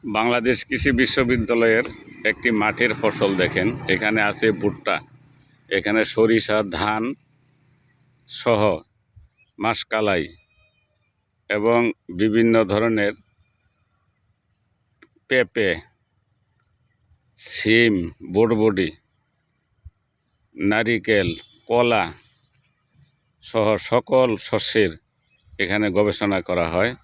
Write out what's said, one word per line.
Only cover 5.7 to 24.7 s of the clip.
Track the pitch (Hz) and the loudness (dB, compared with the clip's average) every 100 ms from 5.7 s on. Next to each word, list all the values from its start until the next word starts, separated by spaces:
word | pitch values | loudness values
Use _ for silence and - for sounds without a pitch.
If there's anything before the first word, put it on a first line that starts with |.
| 98 104 107 107 | -4 0 0 0
সরিষা, | - 110 113 - 107 101 | 2 2 2 0 -2 -2
ধান | 82 104 110 113 143 _ _ _ _ _ _ _ _ _ _ _ | -4 -2 -2 -6 -10 _ _ _ _ _ _ _ _ _ _ _
সহ | - - 110 107 82 - _ _ - _ _ _ - | -6 0 2 2 0 -8 _ _ -20 _ _ _ -6
মাসকলাই | 107 110 - 110 104 92 76 - _ _ _ _ _ _ _ _ _ _ _ | -4 -4 -4 -2 0 -2 -4 -12 _ _ _ _ _ _ _ _ _ _ _
এবং | 104 107 120 120 - - 87 | -2 2 2 0 -4 -12 -2
বিভিন্ন | 110 107 117 113 | 0 4 4 4
ধরনের | 104 104 113 110 101 107 _ _ _ _ _ _ _ _ _ _ _ _ _ _ _ _ _ _ - _ _ | 2 0 0 0 -2 -4 _ _ _ _ _ _ _ _ _ _ _ _ _ _ _ _ _ _ -20 _ _
পেঁপে, | 131 117 - 101 80 - _ _ _ _ _ _ _ _ _ _ _ _ _ _ _ | 0 0 0 0 -2 -8 _ _ _ _ _ _ _ _ _ _ _ _ _ _ _
সিম, | - - 107 113 117 98 85 - - | -8 -4 2 4 4 2 -4 -10 -4
বরবটি, | 90 113 113 110 95 85 - _ _ _ _ _ _ _ _ - _ _ _ _ _ _ - | 0 2 2 2 2 -4 -6 _ _ _ _ _ _ _ _ -20 _ _ _ _ _ _ -6
নারিকেল, | 92 107 113 117 95 104 90 82 - _ _ | -2 0 0 -2 2 2 2 -4 -12 _ _
কলা | 117 120 113 85 82 _ _ _ _ _ _ _ _ _ _ _ _ | 0 2 2 0 -8 _ _ _ _ _ _ _ _ _ _ _ _
সহ | - 113 107 104 | -6 -2 0 0
সকল | - 120 - 131 127 104 | 0 -2 2 2 2 0
শস্যের | - 110 - | -4 -4 0